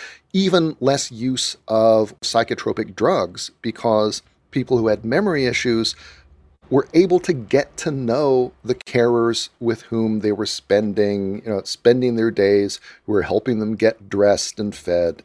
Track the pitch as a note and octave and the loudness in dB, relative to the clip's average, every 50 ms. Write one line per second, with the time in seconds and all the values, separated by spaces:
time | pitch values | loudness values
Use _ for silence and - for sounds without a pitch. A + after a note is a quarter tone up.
0 | - - - - _ _ - F#3+ G3 F#3 F3+ F3+ E3 D#3+ - - B2 C3+ C#3 - | -20 -20 -20 -20 _ _ -2 0 0 2 2 2 0 0 -4 -2 0 0 0 0
1 | - - A#2+ G#2+ A#2 C3 C3 B2+ - - - - _ - A2 A2 A2 A2+ A2 A2 | -2 -8 -8 -6 -4 -4 -4 -4 -4 -6 -8 -10 _ -2 2 4 4 6 6 4
2 | G#2+ G#2 - - - - - A#2 A#2 - A#2+ - - A2 - - G#2+ - F#2+ - | 2 0 -4 -8 -6 -2 0 0 0 -2 -4 -6 -4 -4 -4 -4 -6 -8 -6 -2
3 | G#2 D3 F#3+ C#3 F#2+ F2 F2+ F2+ - - _ _ - A#2 G#2+ - - A#2 A2 G#2+ | 0 0 0 0 -2 -4 -6 -12 -14 -14 _ _ -10 -10 -8 -4 0 0 2 2
4 | G#2+ G#2+ G2 - - _ _ _ _ _ - C#3 B2 - C3 A#2 A2+ A2+ G#2+ G2 | 2 0 -2 -6 -12 _ _ _ _ _ -6 -6 -2 0 0 2 2 2 0 0
5 | G#2+ A2+ B2+ F3 G#3 G3+ E3 C#3+ C3 A#2+ A#2 - - B2+ A#2 A2+ A2+ A2 - - | -2 -2 -2 0 0 0 0 0 0 -2 -2 -2 -2 0 0 0 -2 -4 -6 -10
6 | - - - - _ _ _ _ _ _ _ _ _ - C3 C#3+ - - - D#3+ | -16 -20 -20 -20 _ _ _ _ _ _ _ _ _ -2 0 0 0 2 4 4
7 | F#3+ F3 F3+ F3+ F3 - E3+ B2+ G#2+ F#2+ - C#3 - - - - - E3+ D3 C3+ | 4 4 4 0 2 0 -4 -4 -2 0 0 0 0 -2 -6 -8 -6 -4 -4 -4
8 | B2+ A2+ A#2 C#3+ D#3 C#3 C3 B2+ B2 B2 - _ - G#2+ B2 - - - - B2 | -2 -2 0 2 2 2 4 2 2 0 -4 _ -6 -6 -6 -6 -4 -2 2 2
9 | A#2 A#2+ A#2+ A#2 A#2 A#2 A2+ - - - _ - B2 A#2 A2 - - - A2+ A2+ | 4 4 4 4 2 2 0 -2 -6 -10 _ -6 -4 -4 -4 -4 -4 -6 -4 -2
10 | A2+ A2 A2 G#2+ G2+ G#2+ G#2 G2 G#2+ - - - - - G2 G#2 A2 G#2 G2 G#2+ | 0 0 -2 -2 0 -2 -2 -2 -4 -6 -6 -8 -2 0 2 2 2 0 0 0
11 | G2+ G2+ G2+ G2+ G2 F#2+ G2+ G#2 - A2+ G#2+ G2 - - - - - A#2+ A#2+ B2+ | 0 0 0 -2 -4 -6 -6 -8 -6 -6 -6 -6 -6 -8 -6 0 2 2 4 4
12 | B2 B2 A#2 A2+ A2+ A2+ - G#2 G2 G2 G2+ G2+ G2+ G2 - - - - - - | 2 0 0 0 0 0 2 2 2 4 4 4 2 0 -4 -8 -16 -20 -20 -14
13 | _ - G#2+ G2 F2 E2+ F2+ G#2+ - C3+ A#2+ A2 G#2+ G#2+ A2 G2+ A2+ A2 - - | _ -2 -2 -2 0 0 0 -2 0 -2 -2 -2 -2 -4 -2 0 0 0 0 -2
14 | G2+ G2 - G2+ G2+ G2+ G2 F#2 - - - - G#2+ G#2 F#2+ - - F2+ F2 F2 | -8 -6 -2 2 2 4 2 2 -2 -6 -8 -8 -8 -8 -8 -8 -6 -2 0 0
15 | F2 E2+ D#2+ - | 0 0 -2 -6